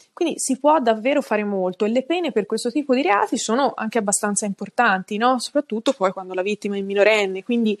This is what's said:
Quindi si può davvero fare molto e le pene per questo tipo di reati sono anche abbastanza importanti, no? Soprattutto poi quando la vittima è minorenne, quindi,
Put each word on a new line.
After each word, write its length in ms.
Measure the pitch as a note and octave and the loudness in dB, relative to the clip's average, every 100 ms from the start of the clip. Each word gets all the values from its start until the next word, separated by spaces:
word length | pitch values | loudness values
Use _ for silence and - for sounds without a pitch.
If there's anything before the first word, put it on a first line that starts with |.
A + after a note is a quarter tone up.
| _ | _
Quindi 220 | - E4 - | -4 -4 -2
si 220 | - C4 | -4 0
può 200 | D4 D#4+ | 4 4
davvero 440 | A#3 A3 A#3 C#4+ | 4 0 0 0
fare 200 | - G#3+ | 0 -2
molto 420 | G#3 G3 F3+ F3+ G#3+ | -2 -2 -2 -2 0
e 40 | |
le 140 | A#3+ | 0
pene 280 | B3+ E4+ E4 | 0 -2 -2
per 140 | G#3+ G3+ | -2 -2
questo 240 | A3 A#3+ | -2 -2
tipo 240 | D4 C#4 | -2 0
di 80 | B3+ | 2
reati 340 | D#4+ G3+ G4+ B3 | 2 2 2 -2
sono 380 | - A#3+ C#4 - | -2 0 0 -2
anche 220 | A3 A3+ | -4 -2
abbastanza 480 | G3+ G3 G#3 G3+ G#3 | -2 -2 -2 -2 -4
importanti, 720 | F#3+ G3 - A#3 F#3+ F3+ G#3 | -6 -6 0 2 2 -2 0
no? 220 | B3 B3+ | 2 0
Soprattutto 520 | - D4 C#4+ A3 C#4 | -2 -4 -2 -2 -2
poi 180 | C4+ F#3+ | 0 0
quando 240 | F#3+ F#3 F#3 | -2 -6 -4
la 80 | |
vittima 340 | F#3+ G#3 G3+ G3+ | -2 -4 -4 -4
è 40 | |
minorenne, 640 | G3 G3+ G3+ G#3+ G3 F#3+ | -2 4 4 4 0 -4
quindi, 340 | - A#3+ A3 G3+ | -2 0 0 -2